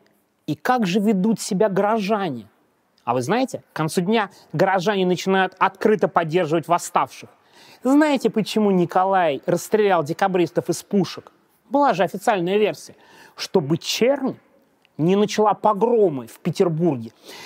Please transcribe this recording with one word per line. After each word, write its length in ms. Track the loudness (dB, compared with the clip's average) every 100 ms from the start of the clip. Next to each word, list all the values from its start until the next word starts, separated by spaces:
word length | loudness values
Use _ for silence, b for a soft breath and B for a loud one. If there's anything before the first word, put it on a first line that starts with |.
| _ _ _ _ -10
И 80 |
как 320 | -4 0 0 0
же 120 | 0
ведут 420 | 2 2 0 -2
себя 280 | -4 0 0
горожане? 800 | 0 0 -2 -2 -4 -4 -6 -14 _ _ _ _ _
А 80 | -4
вы 80 | -4
знаете, 420 | 0 -2 -2 -6 -12
к 20 | -6
концу 240 | -4 -2
дня 300 | 0 0 -2 B B
горожане 500 | 0 2 2 0 0
начинают 500 | 0 0 0 2 0 0
открыто 500 | -2 2 0 2 2
поддерживать 580 | 0 0 0 0 -2 0
восставших. 640 | -2 0 -2 -2 -6 -20 _ B B B B
Знаете, 480 | 2 4 4 2 0
почему 400 | -2 -2 0 2
Николай 720 | 2 2 0 2 2 0 -2
расстрелял 580 | -2 -4 0 0 2 2
декабристов 680 | 0 -2 0 0 0 -2 -4
из 120 | -6
пушек? 500 | -2 -2 -2 -6 -18 _ _ _ _
Была 240 | 0 2
же 100 | 2
официальная 540 | -2 0 -2 0 0 0
версия. 400 | 0 -2 -14 -20 B B B -14
Чтобы 400 | -4 -2 0 -4
чернь 600 | -4 0 0 0 -4 -8 _ _ _ _ _ -4
не 200 | 0 2
начала 360 | 0 2 0
погромы 760 | 2 0 2 2 4 2 0 -10
в 100 | -8
Петербурге. 760 | -6 0 0 2 0 0 -6 B B B